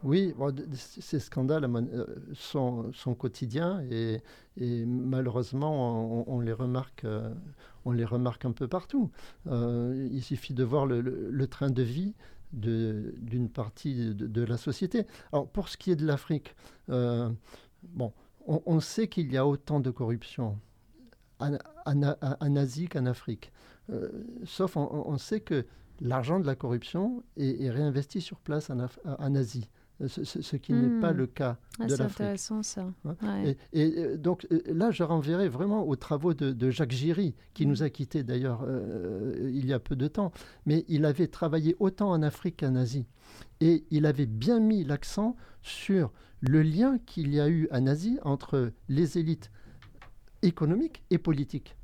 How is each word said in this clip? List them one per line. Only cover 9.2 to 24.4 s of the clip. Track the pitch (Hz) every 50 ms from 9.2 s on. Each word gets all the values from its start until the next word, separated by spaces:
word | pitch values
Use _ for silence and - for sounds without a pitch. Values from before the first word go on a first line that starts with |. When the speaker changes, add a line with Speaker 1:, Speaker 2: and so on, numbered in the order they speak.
| - - - - -
Speaker 1:
Euh, | - 127 127 123 120 120 120 120 123 131 131 135 127
il | - 135 123
suffit | - 143 123 - - 131
de | 123 131
voir | 117 123 147 139
le, | 135 123 120
le, | 123 127 131 - 95 95
le | 123 139 135
train | 131 - - 139 139
de | 131 123 127
vie | 113 120 156 185 202 214 - - - - - - - -
de, | 123 101 117 113 113 113 110 110 107 107 110 - -
d'une | - 117 113 123 123 113
partie | - - 117 110 - - - 147 135 123 120 113 107
de, | 98 113
de | 117 110 117 120
la | 113 120
société. | 123 - - 131 - 196 180 - 240 202 - - - - - -
Alors, | 147 139 -
pour | _ - 185 -
ce | -
qui | - - 185
est | 180
de | 147 151
l'Afrique, | 156 143 135 - - 160 143 - - - - - - - - _ -
euh, | 127 123 123 120 120 117 120 113 113 110 _ - - - - _ _ _ -
bon, | 175 175 170 127 110 - - - _ _ _ -
on, | - 151 160 -
on | - 165 160
sait | 156 - - - 226 -
qu'il | - - 170 135 127
y |
a | 131 131
autant | 143 143 143 - - 147 147
de | 127 127
corruption | 123 - 123 110 117 117 - - - - 127 110 101 104 - - _ _ _ _ - - - - - _ _ _ _ _
en, | - 143 143 139 - - - - -
en, | 160 139 143 143 143 147 - - 135 143 -
en | 165 143 143
Asie | 143 139 131 123 147 175 170
qu'en | - 151 127
Afrique. | 127 123 - - - 117 - - - _ - - - - - _ - -
Euh, | 107 - - - - 208 240 240 240